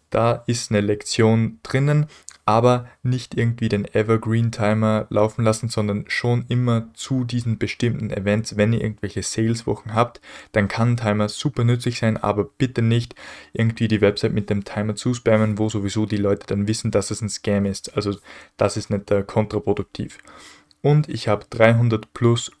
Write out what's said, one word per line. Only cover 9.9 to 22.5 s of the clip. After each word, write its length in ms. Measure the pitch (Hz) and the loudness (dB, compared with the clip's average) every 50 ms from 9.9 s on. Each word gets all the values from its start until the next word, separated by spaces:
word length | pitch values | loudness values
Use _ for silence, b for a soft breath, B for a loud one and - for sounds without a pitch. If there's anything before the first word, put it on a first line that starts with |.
| 113 | 0
habt, 260 | 110 120 - - - B B B B B B | 0 0 0 -2 -18 B B B B B B
dann 160 | B 107 101 98 | B 0 0 0
kann 240 | - 117 117 120 | 0 0 2 2
ein 40 | 120 | 2
Timer 320 | 117 120 107 104 104 104 104 | 0 0 0 0 0 0 -2
super 360 | - - - 151 - - 117 | -4 -4 -4 -4 -2 0 2
nützlich 340 | 120 123 123 - 127 117 - | 2 2 0 -2 -4 -4 0
sein, 180 | 120 113 110 | 0 0 0
aber 280 | - - 104 101 104 98 | 0 0 0 0 0 -2
bitte 380 | - _ - 131 120 - 120 | -4 _ -2 -2 -2 0 0
nicht 340 | 113 113 117 120 120 - - B B B B B B B | 2 2 2 0 0 -4 -12 B B B B B B B
irgendwie 360 | B 113 113 113 113 - 113 107 | B 0 0 0 0 0 0 2
die 120 | 110 101 | 4 4
Website 320 | 101 101 104 - - 110 | 4 4 4 2 -2 0
mit 160 | - 107 101 - | 0 -2 -2 -2
dem 140 | 104 101 | -2 -4
Timer 320 | 98 - - 104 104 107 104 | -4 -6 -6 -4 -4 -4 -4
zuspammen, 640 | - - 123 123 120 - 117 110 107 110 110 104 101 | -4 -2 -2 -2 0 2 2 4 4 4 2 0 0
wo 100 | 107 110 | -2 -2
sowieso 380 | - 104 101 98 - 107 107 | -2 -2 -4 -2 -2 -2 -2
die 120 | 101 107 101 | 0 0 0
Leute 280 | 101 98 101 101 - | 0 0 0 -2 -2
dann 220 | - 101 101 101 104 | -4 -2 -2 0 0
wissen, 240 | 110 - - 110 | -2 -2 -2 0
dass 180 | 98 104 98 - | 0 0 0 -2
es 100 | 107 - | -6 -6
ein 80 | 110 101 | -6 -8
Scam 380 | - - - 104 101 101 101 | -8 -6 -2 0 0 0 0
ist. 300 | 98 95 - - - - | -2 -4 -6 -10 -6 -6
Also 200 | 107 101 101 101 - B B B B B B B | -4 -2 -2 -4 -6 B B B B B B B
das 200 | - 110 98 - | 0 0 0 0
ist 140 | 107 - - | -2 -4 -4
nicht, 200 | 110 98 - - | -4 -4 0 0
äh, 140 | 104 101 98 | 0 0 0
kontraproduktiv. 920 | - - 113 107 104 - 101 - 101 104 - 98 _ - - - - - - B B B B B B B B B B B _ | 0 -2 -2 -2 0 -2 -4 0 -2 -2 -2 -4 _ -8 -10 -10 -10 -10 -20 B B B B B B B B B B B _
Und 260 | - 143 147 151 151 - | 2 4 4 4 2 0
ich 180 | - 113 - | -4 -6 -2
habe 200 | 113 104 - - - | -2 -2 -2 -2 -8
dreihundert 640 | - 113 110 113 117 117 120 117 110 110 - _ - | 2 4 6 6 6 6 4 2 2 0 -4 _ -6
plus 380 | - 117 117 117 117 - - | 2 2 2 2 2 -2 -10